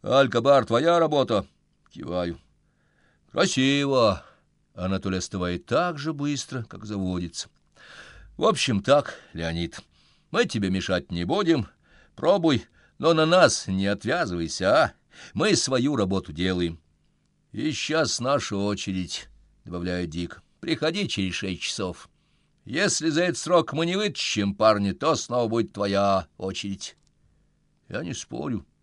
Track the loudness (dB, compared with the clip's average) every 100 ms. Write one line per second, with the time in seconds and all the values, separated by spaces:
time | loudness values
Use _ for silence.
0 | 4 4 4 4 6 4 6 2 4 4
1 | 4 2 2 0 -2 _ _ _ _ -14
2 | -6 -4 -4 -6 _ _ _ _ _ _
3 | _ _ _ 0 0 2 2 2 2 4
4 | 4 2 -6 _ _ _ _ -6 -2 -2
5 | -2 -4 -4 -4 -2 -4 -2 0 0 -4
6 | -6 -4 -4 -4 -6 -10 -10 -14 -8 -4
7 | -2 -2 -6 -10 -14 _ _ _ -20 -20
8 | -20 -20 -20 0 2 2 0 0 4 4
9 | 2 -12 -16 -6 -4 -2 -4 -8 -20 _
10 | _ _ _ -2 0 0 0 -2 0 -2
11 | -2 -4 0 0 2 2 0 _ _ _
12 | _ -4 2 4 4 0 -2 _ _ _
13 | 2 4 4 6 6 4 -4 -2 0 -2
14 | -2 -2 -2 -4 -6 -2 2 4 2 -2
15 | _ -20 -12 -2 0 0 0 0 0 0
16 | 0 0 -4 -4 -2 0 -2 -4 _ _
17 | _ _ _ _ _ -6 -6 -4 -2 0
18 | 0 -2 0 -2 -2 -2 -2 -2 -4 -6
19 | -6 -10 -14 -20 _ _ -12 -8 -4 -4
20 | -4 -6 -8 -10 _ _ -6 -2 -2 -2
21 | -4 -2 -4 -4 -6 -6 -8 -6 -6 -8
22 | -18 _ _ _ _ _ -8 -2 -2 0
23 | 0 0 -2 -2 2 2 2 -2 -2 0
24 | -2 -4 -4 0 -2 4 4 4 0 0
25 | 0 0 -2 -2 0 0 -2 -2 0 2
26 | 4 2 0 _ -8 -6 -8 -8 -12 -18
27 | _ _ _ _ _ _ _ _ _ -8
28 | -8 -10 -10 -8 -6 -6 -8 _